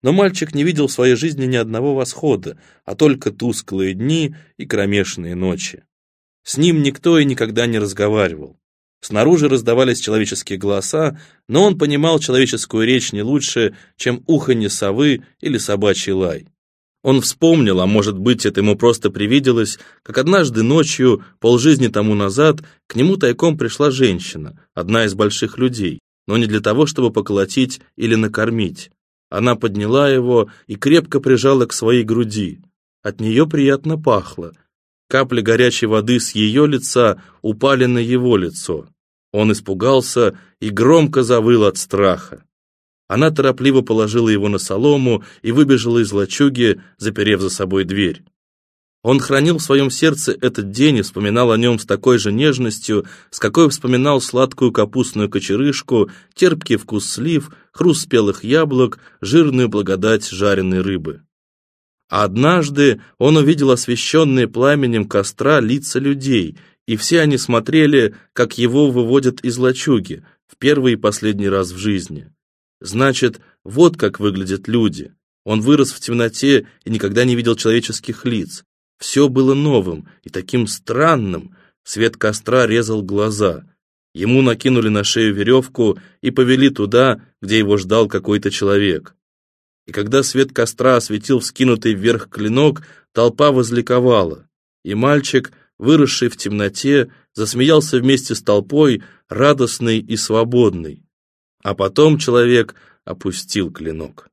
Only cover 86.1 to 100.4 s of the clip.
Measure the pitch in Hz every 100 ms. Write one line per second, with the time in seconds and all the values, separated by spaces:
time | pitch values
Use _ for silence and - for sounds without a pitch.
86.1 | _ - - 123 131 135 139 101 117 131
87.1 | 110 _ _ 98 110 101 104 92 110 107
88.1 | 101 90 104 104 - 101 101 101 78 -
89.1 | _ _ _ _ _ _ _ - - 104
90.1 | 135 135 131 135 - 113 - 127 123 -
91.1 | 107 - 127 - - 127 113 117 101 110
92.1 | 113 - - 107 120 147 151 - - _
93.1 | - 120 120 147 131 117 120 123 123 123
94.1 | 113 85 78 _ _ _ _ 82 107 131
95.1 | 147 - 131 127 _ _ _ 110 160 131
96.1 | - 120 - 101 104 101 - 135 143 123
97.1 | _ _ - 107 120 139 156 151 127 127
98.1 | 135 - 110 - 104 101 143 151 117 -
99.1 | _ _ 104 139 139 120 - 117 110 107
100.1 | 110 - 110